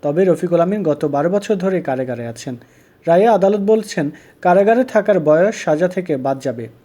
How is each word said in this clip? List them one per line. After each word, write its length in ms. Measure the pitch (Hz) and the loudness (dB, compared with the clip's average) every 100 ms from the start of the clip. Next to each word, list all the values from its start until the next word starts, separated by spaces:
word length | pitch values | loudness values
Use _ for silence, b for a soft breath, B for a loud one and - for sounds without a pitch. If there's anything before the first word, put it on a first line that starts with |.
তবে 180 | 151 151 | -2 0
রফিকুল 360 | 190 175 175 170 | 2 0 0 0
আমিন 200 | 170 208 | 0 0
গত 200 | 165 147 | -2 -2
বারো 240 | 151 143 156 | -2 -2 0
বছর 240 | 202 202 202 | -2 -2 -2
ধরে 220 | 190 185 | -2 -2
কারাগারে 440 | 151 131 127 120 117 | -4 -6 -6 -6 -8
আছেন। 280 | 117 - 120 b b b b - | -10 -12 -12 b b b b 0
রায়ে 220 | 170 220 | 4 4
আদালত 320 | 208 190 208 | 4 2 0
বলছেন, 460 | 196 220 208 - 147 B B B | 0 0 0 -6 -6 B B B
কারাগারে 440 | 180 180 202 226 | 2 4 6 4
থাকার 340 | 254 220 202 190 | 2 0 2 2
বয়স 340 | 151 156 190 220 | 4 4 4 0
সাজা 320 | - 151 180 | -2 0 0
থেকে 240 | 180 180 139 | -2 -4 -4
বাদ 200 | 131 135 | -2 -4
যাবে। 240 | 135 120 113 - | -6 -8 -12 -16